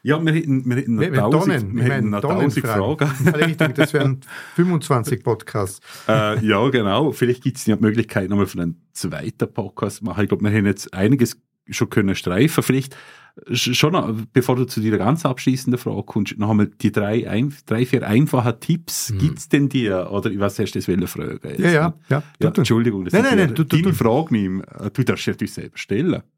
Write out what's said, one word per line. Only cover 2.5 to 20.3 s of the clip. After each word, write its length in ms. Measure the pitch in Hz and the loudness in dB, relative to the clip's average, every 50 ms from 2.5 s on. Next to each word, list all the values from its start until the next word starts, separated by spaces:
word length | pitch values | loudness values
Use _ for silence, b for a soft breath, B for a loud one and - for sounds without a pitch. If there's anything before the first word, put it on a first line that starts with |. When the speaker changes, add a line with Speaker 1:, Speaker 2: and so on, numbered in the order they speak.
| - | 0
Speaker 2:
Tonnenfragen. 540 | - - 117 110 104 95 117 156 151 147 147 | 0 -2 0 0 0 0 0 0 0 0 -2
Speaker 1:
Fragen. 200 | 135 131 131 156 | 0 0 0 2
Speaker 2:
In 60 | 156 | 2
alle 120 | 151 160 | 2 0
Richtungen, 280 | 165 156 - 165 147 127 | 0 2 0 0 0 2
das 180 | 139 156 143 | 0 -2 0
wären 280 | - 147 147 139 131 131 - - - | 0 0 0 0 -2 -4 -8 -18 -20
Speaker 1:
<laughs> 180 | - - - - | -18 -18 -8 0
Speaker 2:
fünfundzwanzig 680 | - 175 185 175 156 - - 143 120 110 - 123 - - | 0 2 2 2 -2 0 0 0 0 0 -2 -4 -2 0
Podcasts. 560 | - 113 - - - - 110 98 95 - - B B B B B | -2 -2 -2 -4 -6 -4 -4 -4 -4 -6 -14 B B B B B
Speaker 1:
Äh, 400 | B 110 110 107 104 107 110 107 | B 2 2 2 0 0 0 2
ja, 220 | 107 104 98 117 139 | 2 2 4 2 2
genau. 400 | 127 123 107 98 98 117 156 147 | 2 2 2 2 2 2 0 0
Vielleicht 300 | - - 131 120 123 - | 0 0 0 0 0 0
gibt's 240 | - - - - - | -2 -6 -6 -2 0
ja 100 | 113 107 | 0 2
die 60 | - | 4
Möglichkeit, 480 | 113 107 107 120 - - - 104 95 90 | 2 2 2 2 -2 0 -2 -2 -2 0
nochmal 160 | 101 101 98 | 0 0 0
für 140 | 92 - 92 | 0 -2 -4
einen 180 | 87 85 82 _ _ _ | -4 -4 -6 _ _ _
zweiten 600 | _ - - 87 80 - 80 85 - - 117 - | _ -8 -8 -6 -6 -6 -8 -10 -4 -4 -6 -4
Podcast 440 | - - 101 98 _ - - 101 - | -4 -8 -8 -8 _ -6 -6 -6 -6
zu 80 | - 104 | -8 -8
machen. 180 | 113 - 104 | -6 -2 -2
Ich 60 | 104 101 | 0 0
glaub, 120 | 104 90 | 0 0
wir 100 | 104 107 | 0 0
haben 160 | 101 110 98 | 2 2 2
jetzt 280 | 101 101 - - - - | 2 0 -2 -8 -12 -4
einiges 440 | 92 98 110 139 139 120 113 - _ _ _ _ _ _ - | 0 2 2 4 4 2 0 0 _ _ _ _ _ _ -12
schon 220 | - - 117 - | -4 -4 -4 0
können 240 | - 113 101 98 92 | 0 0 0 0 -2
streifen. 480 | - - 90 90 98 135 160 - - | -2 -4 -2 0 2 2 2 2 0
Vielleicht 340 | 117 - 127 135 131 - B B B B B B B B B - - - | 0 2 0 -2 -2 -6 B B B B B B B B B -20 -8 -6
sch-, 240 | - 123 - 120 123 | -4 -2 -2 -2 0
schon 180 | - - 151 | 2 2 2
noch, 220 | 180 170 - 95 110 110 110 - | 2 0 -2 -2 -6 -6 -8 0
bevor 220 | _ 135 127 - 127 | _ 0 2 2 0
du 100 | 123 131 | 0 0
zu 140 | 127 - 113 | -2 -2 -2
deiner 180 | 107 110 107 101 | 0 0 0 2
ganz 280 | 92 113 151 165 - | 2 2 0 2 0
abschließenden 520 | 139 120 - - 135 131 131 - - 123 123 | -2 -2 0 0 0 0 0 0 -2 -2 -2
Frage 260 | - 113 104 98 101 | -2 -6 -6 -6 -8
kommst, 340 | - - 113 101 - - 110 | -4 -4 -4 -4 -4 -4 -4
noch 120 | 104 104 | 0 2
einmal 180 | 107 104 104 - | 2 2 2 0
die 240 | - _ - 107 | -2 _ -2 0
drei, 360 | - - 101 101 110 117 - 87 | 0 0 -2 0 -2 -2 -2 -2
ein-, 240 | 98 107 131 147 143 - _ | -2 -2 -2 -2 -4 -10 _
drei, 180 | - 107 113 127 | -4 -2 -2 0
vier 220 | 127 - 120 - | 0 0 -2 0
einfachen 480 | - 104 123 156 143 - 127 110 120 113 - | 2 4 4 4 4 2 2 2 0 -2 -2
Tipps. 500 | - - 165 175 - - - - - - | -2 -2 -2 -2 -2 -8 -8 -8 -6 -4
Speaker 3:
Mhm. 80 | 110 95 | -2 0
Speaker 1:
Gibt's 300 | 92 - - - - - | 0 0 0 -4 -2 0
denn 200 | - 143 143 131 | 2 2 2 2
die? 220 | - 135 117 104 | 0 0 0 0
Oder 400 | 95 92 90 - 95 101 95 113 | 0 -2 -2 -2 -4 -2 -2 -2